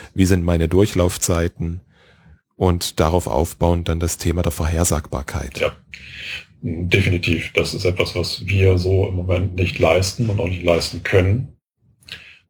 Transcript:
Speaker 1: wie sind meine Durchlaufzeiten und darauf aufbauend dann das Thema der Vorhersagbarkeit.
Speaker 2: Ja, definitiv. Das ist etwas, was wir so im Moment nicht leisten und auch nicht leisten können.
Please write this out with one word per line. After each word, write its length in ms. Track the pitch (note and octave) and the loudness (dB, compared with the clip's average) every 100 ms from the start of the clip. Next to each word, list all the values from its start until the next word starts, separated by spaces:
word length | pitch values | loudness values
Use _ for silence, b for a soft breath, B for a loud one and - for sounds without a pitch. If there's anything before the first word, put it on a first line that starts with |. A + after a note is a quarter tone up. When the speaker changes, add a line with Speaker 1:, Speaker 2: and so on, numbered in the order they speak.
| B | B
Speaker 1:
wie 120 | - F#2 | 2 4
sind 180 | F#2 | 4
meine 240 | E2+ E2+ D#2+ | 4 2 4
Durchlaufzeiten 1120 | F2+ G#2 F#2 F2+ - - E2+ E2+ - E2+ F2 - b b b b b _ - | 4 4 4 0 0 0 0 0 -2 -6 -6 -12 b b b b b _ 0
und 440 | F#2 F2 - - | 2 2 0 0
darauf 280 | D#2+ F2 - | 2 2 0
aufbauend 600 | A#1 D#2+ - E2+ F2 E2+ | 0 0 0 2 2 0
dann 120 | E2 | -2
das 180 | E2+ - | -2 -2
Thema 240 | F2 E2+ | -2 0
der 100 | D2+ | -2
Vorhersagbarkeit. 1080 | - D#2+ D#2+ D#2 D2+ - C#2 C#2 - C#2 - | -2 -2 0 0 0 -4 -8 -8 -8 -8 -4
Speaker 2:
Ja, 120 | C#2 - _ B B B B B B _ | -6 -6 _ B B B B B B _
definitiv. 920 | E2+ E2 F2+ F#2+ F#2+ F2 F2 D#2+ - | -8 -6 0 0 2 0 0 -2 -2
Das 200 | - F2 | -2 -2
ist 120 | - F#2 | -2 -2
etwas, 300 | F#2 F2 F2+ | 0 -2 -2
was 300 | E2+ - F#2+ | -6 -6 -2
wir 320 | G2 F#2+ F2+ | 2 4 4
so 300 | F2+ F#2+ - | 2 0 0
im 80 | F#2 | -2
Moment 400 | F#2 F2 F#2+ F#2 | -2 -2 -2 -2
nicht 240 | F2+ - | -4 0
leisten 500 | D#2 F2 F#2+ - A2+ | 2 2 2 -2 -2
und 100 | G2+ | -2
auch 100 | F2 | -2
nicht 140 | F2+ | -2
leisten 400 | F2 E2 - F2 | 0 0 0 -8
können. 540 | - G2 F#2 A#2 - - _ _ _ _ - B B B B | 0 2 4 0 -2 -12 _ _ _ _ -20 B B B B